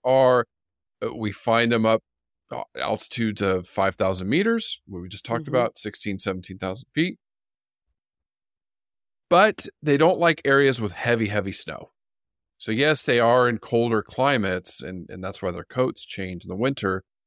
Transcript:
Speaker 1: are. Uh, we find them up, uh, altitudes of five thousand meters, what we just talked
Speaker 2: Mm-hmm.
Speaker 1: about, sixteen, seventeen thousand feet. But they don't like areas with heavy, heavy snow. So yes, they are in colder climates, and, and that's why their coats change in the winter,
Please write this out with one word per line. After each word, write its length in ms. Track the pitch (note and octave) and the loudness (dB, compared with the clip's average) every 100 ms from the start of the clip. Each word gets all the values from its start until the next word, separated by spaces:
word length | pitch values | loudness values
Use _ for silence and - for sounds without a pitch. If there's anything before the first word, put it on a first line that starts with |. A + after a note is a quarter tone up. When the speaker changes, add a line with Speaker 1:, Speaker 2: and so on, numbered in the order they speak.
Speaker 1:
are. 420 | B2+ C3 C3 B2+ A2+ _ _ _ _ - | 2 4 6 4 0 _ _ _ _ -10
Uh, 100 | A2+ | -8
we 160 | B2 G#2+ | -4 -6
find 400 | F#2+ - A2+ A#2 | -4 2 2 4
them 160 | A#2 A2 | 2 2
up, 160 | A2+ - _ _ _ - | 2 -2 _ _ _ -14
uh, 120 | B1 - B1 | -12 -10 -6
altitudes 640 | D2 G#2 - - A2+ G2+ | -4 -4 -4 -4 -4 -2
of 240 | G2+ F#2 F2 | 0 -2 -4
five 260 | - G2 - | -2 0 0
thousand 320 | F#2+ F#2 F#2+ | -2 -2 0
meters, 520 | D3 G#3 A#3 - - - | 0 2 0 -4 -8 -12
what 140 | F#2+ | -12
we 60 | F#2 | -12
just 160 | G#2+ | -12
talked 200 | - A#2+ | -6 -6
Speaker 2:
Mm-hmm. 100 | D3 | -2
Speaker 1:
about, 240 | C3 A#2 - | 0 0 -2
sixteen, 400 | G#2+ - G#2+ F#2+ | -6 -6 -6 -4
seventeen 400 | G2 F#2 F2+ F#2+ | -4 -4 -8 -8
thousand 280 | F#2+ G2 - | -8 -8 -8
feet. 240 | - F3 - _ _ _ _ _ _ _ _ _ _ _ _ _ _ _ _ _ _ _ _ - | -4 -4 -6 _ _ _ _ _ _ _ _ _ _ _ _ _ _ _ _ _ _ _ _ 2
But 380 | E3+ G#3 - - - | 4 4 2 -8 -6
they 140 | D3+ C#3 | 2 4
don't 200 | G3+ F3+ | 4 4
like 220 | E3+ D#3 | 2 2
areas 360 | C#3 C#3 C#3 A#2 | 4 4 4 2
with 120 | G#2+ | -2
heavy, 360 | - A#2+ A#2 G#2+ | -4 0 0 0
heavy 240 | G#2+ F#2+ | -2 -2
snow. 380 | F2+ - - - _ _ _ _ _ _ - | -4 -6 -10 -14 _ _ _ _ _ _ -12
So 160 | - | -4
yes, 320 | A2 D3 D3 | 0 2 2
they 160 | - B2 | 2 4
are 280 | A#2 B2 B2 | 6 6 4
in 100 | A2+ | 0
colder 440 | - A#2 A#2+ A2 | -2 0 2 0
climates, 800 | - - C#3 C3 G2 F#2 - - | -2 -2 0 2 0 -2 -4 -6
and, 240 | - F#2 - | -6 -10 -12
and 120 | F#2 | -10
that's 200 | F#2 - | -10 -6
why 80 | F#2+ | -6
their 140 | F2 | -6
coats 400 | - - B2+ - | -6 -2 -2 -2
change 400 | - - F#2 F2 | -8 -8 -8 -10
in 40 | F2+ | -8
the 80 | F#2 | -4
winter, 480 | B2+ C#3 G2 F#2+ - _ | -2 -2 -2 -4 -6 _